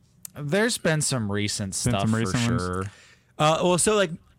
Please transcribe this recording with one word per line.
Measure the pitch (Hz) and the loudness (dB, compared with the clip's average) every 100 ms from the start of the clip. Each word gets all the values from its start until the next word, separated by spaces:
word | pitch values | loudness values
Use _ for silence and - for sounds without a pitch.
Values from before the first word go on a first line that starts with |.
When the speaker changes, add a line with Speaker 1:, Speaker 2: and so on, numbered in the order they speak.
| _ _ - - | _ _ -18 -10
Speaker 1:
There's | 147 190 233 - | -2 0 0 0
been | 175 156 | 0 0
some | - 131 104 | 0 -2 -2
recent | 104 104 - 101 | -2 -2 -4 -6
Speaker 2:
Been | - 120 | -4 -2
Speaker 1:
stuff | 101 | 0
Speaker 2:
some | 107 | 2
Speaker 1:
for | 110 | 0
Speaker 2:
recent | 104 120 117 | 0 0 0
ones? | 87 | 0
Speaker 1:
sure. | 90 92 98 - - - _ - | -2 -4 -6 -10 -20 -20 _ 0
Speaker 3:
Uh, | 151 160 | 2 4
well, | 180 180 | 2 2
so, | - 214 | 4 2
like, | 185 170 _ | 2 -4 _